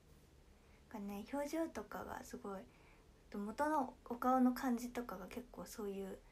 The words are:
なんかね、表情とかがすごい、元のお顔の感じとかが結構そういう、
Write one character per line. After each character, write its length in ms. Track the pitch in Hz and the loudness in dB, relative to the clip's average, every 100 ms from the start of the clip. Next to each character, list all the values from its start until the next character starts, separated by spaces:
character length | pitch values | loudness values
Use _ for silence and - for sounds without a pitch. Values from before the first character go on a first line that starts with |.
| - - - - - - - - - | -20 -20 -20 -20 -20 -20 -20 -20 -12
な 80 | 214 | -8
ん 20 | |
か 60 | 202 | -4
ね、 160 | 202 208 | -6 -4
表 160 | 285 285 | -2 0
情 180 | 320 330 | 0 0
と 120 | - | -4
か 220 | 208 - | -6 -6
が 180 | - - | -6 -8
す 140 | - 247 | -8 -8
ご 200 | 202 196 | -6 -8
い、 40 | 247 - - - - - - | -10 -18 -20 -20 -20 -20 -8
元 340 | 208 208 220 294 | -4 -2 2 4
の 260 | 302 262 - - | 4 2 -4 -8
お 60 | |
顔 260 | 240 254 262 | 0 6 8
の 120 | 254 | 8
感 240 | 247 262 233 | 6 2 2
じ 140 | 247 | 0
と 120 | 240 | -4
か 140 | 240 190 | -4 -6
が 100 | 190 | -8
結 180 | - - | -8 -8
構 140 | 180 | -10
そ 200 | 175 - | -8 -4
う 60 | 202 | -4
い 140 | 196 | -2
う、 140 | 190 196 - | -4 -8 -14